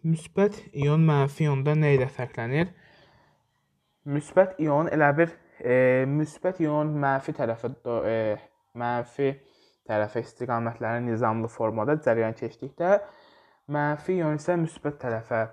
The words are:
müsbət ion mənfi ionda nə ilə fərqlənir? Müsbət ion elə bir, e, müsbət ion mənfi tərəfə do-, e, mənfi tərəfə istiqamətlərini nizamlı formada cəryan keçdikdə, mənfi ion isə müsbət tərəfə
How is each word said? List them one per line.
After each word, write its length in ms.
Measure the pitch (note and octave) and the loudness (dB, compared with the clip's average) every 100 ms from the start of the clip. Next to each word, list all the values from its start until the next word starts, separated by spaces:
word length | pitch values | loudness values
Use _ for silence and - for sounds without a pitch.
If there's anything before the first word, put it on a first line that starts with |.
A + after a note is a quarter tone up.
müsbət 560 | D#3+ D#3+ - - G3+ G3+ - | 0 -2 -2 0 0 0 -12
ion 280 | C#3+ C#3+ D#3 D#3+ | -2 2 4 4
mənfi 400 | D3 C#3 C#3+ D3+ | 4 2 0 0
ionda 240 | C3+ C#3 | 0 0
nə 200 | D3+ D3+ C#3 | 2 4 4
ilə 140 | B2+ | 2
fərqlənir? 560 | - B2 - A#2 C#3 F3+ - _ - _ _ _ _ _ _ _ _ _ _ | -4 -10 -8 -4 -2 -2 -6 _ -20 _ _ _ _ _ _ _ _ _ _
Müsbət 560 | C#3+ C#3+ - - F#3+ - | -6 -6 0 2 2 2
ion 300 | D3+ C#3+ E3+ | 0 2 2
elə 160 | D#3 D3 C#3+ | 4 4 4
bir, 160 | E3 - _ _ | 2 0 _ _
e, 460 | B2+ B2+ B2+ B2+ C3 | 0 4 6 4 2
müsbət 520 | C#3+ D3+ - F3+ F#3+ D#3 | 0 -2 -4 -6 -2 -2
ion 260 | D3+ D3+ D3+ | 0 0 0
mənfi 320 | C#3 C3+ - D3 | 0 0 -4 -4
tərəfə 340 | A#2+ A2+ A#2+ C3+ | -4 -4 -6 -8
do-, 220 | B2 A#2 | -6 -4
e, 320 | G#2 A2+ A2 G#2 - _ _ A#2+ | -2 -2 -2 -4 -8 _ _ -8
mənfi 560 | A#2+ A#2+ A#2+ - C#3 C#3 _ _ _ _ - | -4 -4 -6 -2 -2 -2 _ _ _ _ -4
tərəfə 340 | G#2+ G#2+ A#2 A2 | -2 -2 -4 -8
istiqamətlərini 840 | - B2 A#2 A2+ A2 A2+ A#2+ B2 | -10 -4 -2 -4 -6 -4 -4 -4
nizamlı 340 | A2+ A#2+ A2 A2 | -2 0 -2 -6
formada 460 | - A2+ A2 G#2+ D3+ | -4 -4 -2 -2 0
cəryan 320 | B2+ A2+ A2 A2+ | 0 0 0 -4
keçdikdə, 640 | A2+ - C3 - F3 G3 G3+ - _ _ _ _ - | -10 -10 -16 -6 0 0 0 -20 _ _ _ _ -6
mənfi 480 | D3 D3 D3 E3 F#3 | -2 -2 -4 -2 -2
ion 160 | D#3 D3+ | 0 -2
isə 240 | D3+ F3 | -2 -2
müsbət 400 | D#3+ - D3 D3 | -2 -4 -8 -6
tərəfə 380 | B2+ A2+ A2+ A#2 A2+ | -6 -6 -4 -4 -4